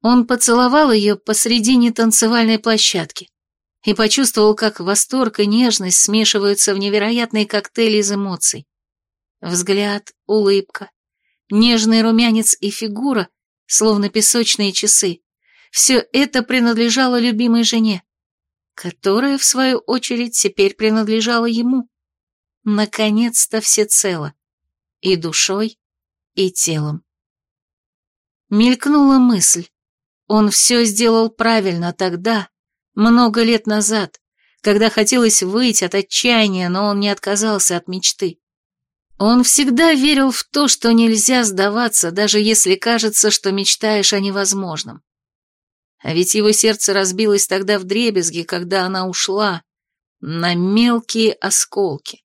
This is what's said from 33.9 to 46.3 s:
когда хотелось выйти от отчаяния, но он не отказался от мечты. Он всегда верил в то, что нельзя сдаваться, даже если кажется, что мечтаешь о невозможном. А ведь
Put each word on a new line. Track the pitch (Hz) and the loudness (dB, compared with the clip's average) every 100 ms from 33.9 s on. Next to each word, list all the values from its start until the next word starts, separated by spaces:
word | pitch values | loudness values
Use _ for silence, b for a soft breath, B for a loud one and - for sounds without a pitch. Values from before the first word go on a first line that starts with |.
| 220 180 - _ _ _ _ | -2 -4 -10 _ _ _ _
когда | - 208 226 | 0 2 2
хотелось | 220 214 247 233 - | 2 0 2 2 2
выйти | 185 208 254 208 | 0 0 0 0
от | 180 196 | -2 -4
отчаяния, | 196 - 240 233 214 190 180 | -2 -2 0 2 0 -2 -4
но | 180 208 | -2 -2
он | 202 | -2
не | 208 | -2
отказался | 202 - 202 220 202 - 175 | -4 -4 -2 -2 0 -2 -4
от | 175 | -6
мечты. | 185 - - 185 165 _ _ _ _ _ _ _ - | -4 -4 -2 -6 -6 _ _ _ _ _ _ _ -2
Он | 208 247 | 2 2
всегда | 240 - 277 240 330 302 | 2 2 2 2 4 4
верил | 277 285 269 | 2 2 2
в | - | -2
то, | - 285 294 | -6 -2 0
что | - 233 | 0 2
нельзя | 226 226 220 202 254 | 4 4 2 0 0
сдаваться, | 226 190 196 214 240 - 175 | 0 -2 -2 -2 -2 -2 -2
даже | 175 208 208 | -2 0 2
если | 214 220 185 190 | 2 2 2 0
кажется, | 226 233 214 214 214 | 0 -2 -2 0 0
что | - 196 | 0 -2
мечтаешь | 196 196 - 220 214 202 | -2 -2 -2 0 0 0
о | 202 | -2
невозможном. | 196 196 196 196 185 156 113 117 _ _ _ _ _ _ _ _ _ _ | -4 -4 -4 -4 -6 -10 -12 -16 _ _ _ _ _ _ _ _ _ _
А | - | -6
ведь | 160 180 | -2 0